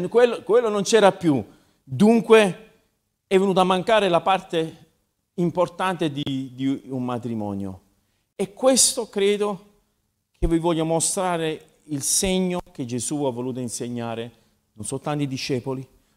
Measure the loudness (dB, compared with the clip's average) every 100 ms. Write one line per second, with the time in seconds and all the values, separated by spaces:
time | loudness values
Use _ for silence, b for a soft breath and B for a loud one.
0 | 0 4 4 2 2 2 2 -2 2 6
1 | 6 4 0 0 -4 b b b -10 4
2 | 4 4 6 6 6 -2 -16 _ _ _
3 | _ _ _ 2 2 2 2 0 2 2
4 | 2 2 2 -2 -2 -6 -6 -10 -20 _
5 | _ _ _ -4 -2 0 -2 -2 -4 -2
6 | -4 -4 -4 -6 -8 -4 -4 -4 -6 -6
7 | -4 -6 -6 -6 -4 -6 -8 -12 _ _
8 | _ _ _ -10 -10 0 2 4 2 0
9 | -6 0 0 2 -2 -6 -14 _ _ _
10 | _ _ _ _ 0 0 0 0 0 0
11 | -2 -2 -2 -2 -4 -8 -14 _ -10 -6
12 | -2 -2 0 0 0 -4 -8 -10 -6 -6
13 | -4 -2 -2 -4 -6 -6 -8 -8 -8 -8
14 | -8 -8 -10 -16 _ _ _ -14 -10 -8
15 | -4 -4 -4 -6 -4 -4 -4 -8 -10 _
16 | _